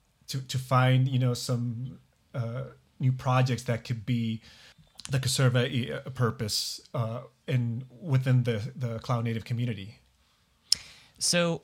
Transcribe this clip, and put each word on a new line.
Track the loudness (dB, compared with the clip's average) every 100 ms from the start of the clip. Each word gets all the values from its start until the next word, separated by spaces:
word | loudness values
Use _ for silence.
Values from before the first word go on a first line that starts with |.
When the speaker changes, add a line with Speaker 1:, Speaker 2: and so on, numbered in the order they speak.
| _ _ -10
Speaker 1:
to, | -8 -4
to | -6
find, | 2 4 6 6 4
you | 2
know, | 2
some, | 0 -2 -2 -2 -6 -10 -12 _ _ _
uh, | -8 -6 -8 -10 -16 _ -2
new | 0
projects | 0 2 4 4 0
that | -2 -4
could | -4 -6
be, | -2 0 0 -4 -10 -20 -20 -20 _ _ -4
that | -2
could | -2
serve | 2 4 4
a, | 2 0 -2 -6
a | -8
purpose, | 0 0 0 -4 -4 -4 -8 -8
uh, | -4 -4 -6 -12 _ -2
in, | 0 0 -4 -8
within | -10 0 2 4 4
the, | 4 -2 -4 -6
the | -6 -6
cloud | -4 -2
native | -2 -4 -4
community? | -4 -4 -6 -10 -16 _ _ _ _ _ _ -2 -2 -2 -20 -20 -6
Speaker 2:
So, | 0 2 2 -2